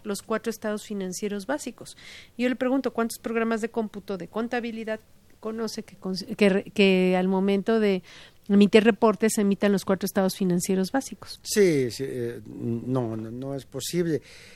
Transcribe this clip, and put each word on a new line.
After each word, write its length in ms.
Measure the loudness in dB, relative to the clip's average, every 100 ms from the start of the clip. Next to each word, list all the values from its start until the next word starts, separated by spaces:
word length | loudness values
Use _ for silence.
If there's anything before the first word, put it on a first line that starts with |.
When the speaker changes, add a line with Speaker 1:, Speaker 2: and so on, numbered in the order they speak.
Speaker 1:
los 160 | -8 -8
cuatro 300 | -4 -4 -4
estados 340 | -6 -6 -6
financieros 640 | -8 -8 -8 -6 -6 -6 -6
básicos. 500 | -6 -6 -14 -20 -20 -20 -20 -14 -4
Y 60 |
yo 80 | -2
le 40 |
pregunto, 380 | 0 0 0 -2
¿cuántos 260 | -2 -4 -4
programas 440 | -6 -2 -2 -2
de 80 | -4
cómputo 480 | -4 -6 -8 -10 -10
de 100 | -8
contabilidad 720 | -6 -4 -4 -6 -8 -8 -10 _ -20 -20 -14
conoce 440 | -10 -6 -6 -8
que 140 | -14 -10
cons-, 380 | -8 -6 -6 2
que 120 | 4
re-, 140 | 4
que 520 | 0 4 6 6 4 2
al 100 | 2
momento 520 | 2 2 2 2 2
de 220 | 2 0 -4 -20 -20 _ 2
emitir 380 | 6 8 8
reportes 480 | 6 4 4 4 0 2
se 40 |
emitan 320 | 0 2 2
los 140 | 2 0
cuatro 180 | -2
estados 320 | 0 0 0 0
financieros 560 | 0 0 0 0 0
básicos? 480 | -2 -6 -12 -16 -14
Speaker 2:
Sí, 480 | -2 4 4 4 0
sí, 140 | -4 -6
eh, 340 | -4 -6 -8 -14
no, 720 | -8 -4 -4 -2 -2 -2 -6
no, 140 | -8
no 240 | -10 -8
es 100 | -10
posible. 560 | -10 -10 -6 -2 -2 -2 -6 -20 -20